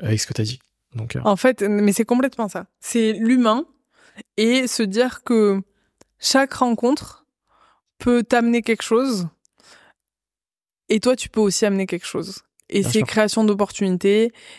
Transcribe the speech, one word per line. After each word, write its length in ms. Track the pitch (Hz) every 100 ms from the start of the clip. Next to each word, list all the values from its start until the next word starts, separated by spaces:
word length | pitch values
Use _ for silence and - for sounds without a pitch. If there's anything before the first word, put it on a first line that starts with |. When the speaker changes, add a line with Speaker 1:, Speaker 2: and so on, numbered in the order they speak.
Speaker 1:
avec 200 | - 110
ce 80 | -
que 40 |
t'as 120 | -
dit. 160 | 107 131 _ _ _
Donc, 220 | 117 113 127
euh, 40 |
Speaker 2:
En 100 | 208
fait, 280 | 196 254 -
mais 300 | 202 208 208
c'est 120 | 196
complètement 420 | 220 240 262 - 214
ça. 200 | 180 190 _
C'est 360 | - 233 220
l'humain 500 | 208 226 254 233 233 339 _ _ _ _ - - -
et 320 | 226 254 254
se 160 | -
dire 400 | 214 208 254 -
que 380 | - 233 208 196 - _ _ _ _ _
chaque 360 | - 269 269
rencontre 720 | - 247 226 233 302 - - _ _ _ _ _ _ _ -
peut 240 | 247 240
t'amener 400 | 220 240 233 233
quelque 200 | 226 220
chose 460 | - 226 269 208 170 _ _ _ _ - _ _ _ _ _ _ _ _ _ _ -
et 100 | 220
toi, 160 | 247
tu 140 | 254 -
peux 120 | -
aussi 260 | 208 - 208
amener 180 | 196
quelque 220 | 190 175 -
chose. 320 | 170 170 - _ _ -
Et 100 | 202
Speaker 1:
Bien 80 | 196
Speaker 2:
c'est 80 | 214
Speaker 1:
sûr. 60 | -
Speaker 2:
création 380 | 220 214 226
d'opportunités 880 | 220 202 202 - 196 180 196 208 233 - -